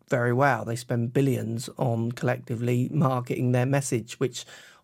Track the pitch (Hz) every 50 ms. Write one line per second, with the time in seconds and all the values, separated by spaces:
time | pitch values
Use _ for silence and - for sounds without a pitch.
0 | _ - 143 123 120 123 120 127 143 139 123 110 107 110 117 120 - - 127 120
1 | 120 127 - 139 139 135 123 110 110 113 117 117 - - - - - 123 117 113
2 | 113 120 120 - - 123 123 123 123 - 120 113 120 123 123 123 127 - 151 147
3 | 135 131 131 123 123 - 135 - 131 123 123 123 123 135 139 143 139 - 135 113
4 | 107 - - - 135 123 - - - - - - - - - -